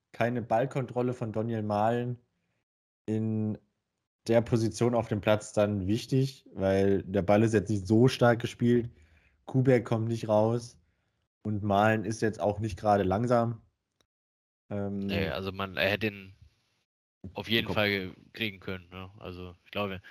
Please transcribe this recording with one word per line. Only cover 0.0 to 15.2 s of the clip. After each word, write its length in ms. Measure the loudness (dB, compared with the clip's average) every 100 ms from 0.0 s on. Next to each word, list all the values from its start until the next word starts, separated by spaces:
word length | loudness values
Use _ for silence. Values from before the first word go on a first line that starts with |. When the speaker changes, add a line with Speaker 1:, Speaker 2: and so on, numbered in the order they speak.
| _
Speaker 1:
keine 280 | -4 -2 -2
Ballkontrolle 720 | 0 0 0 -4 -6 -4 -4
von 180 | -4 -6
Daniel 320 | -4 -4 -4
Mahlen 560 | -2 0 2 0 -4 -8 _ _ _ _ _ _ _ _
in 540 | -6 -2 -2 -2 -4 -6 _ _ _ _ _ _ 2
der 120 | 2
Position 540 | 4 0 0 0 0
auf 140 | 0 -2
dem 120 | -2
Platz 320 | 2 0 0
dann 340 | 0 0 0 -2
wichtig, 600 | -2 0 0 0 -4 -16
weil 480 | -2 2 4 4 2
der 180 | 0 -2
Ball 220 | 4 4
ist 100 | 6
jetzt 160 | 2 0
nicht 180 | -4 2
so 220 | 4 4
stark 320 | 4 2 2
gespielt, 480 | -2 -2 2 2 0 -10 _ _ _ _
Kubeck 400 | -6 0 4 2
kommt 240 | 2 -2 -2
nicht 180 | -4 2
raus 540 | 4 4 0 -6 -18 _ _ _ _ _ _
und 200 | -6 -4
Mahlen 440 | 2 4 6 4 -2
ist 160 | -2
jetzt 180 | -2 0
auch 200 | -2 -2
nicht 180 | -4 -4
gerade 240 | 2 4
langsam. 580 | 4 0 2 2 0 -4 _ _ _ _ _ _ _ _ _ _ -10
Ähm, 300 | -6 -4 -4
Speaker 2:
Nee, 280 | -4 -2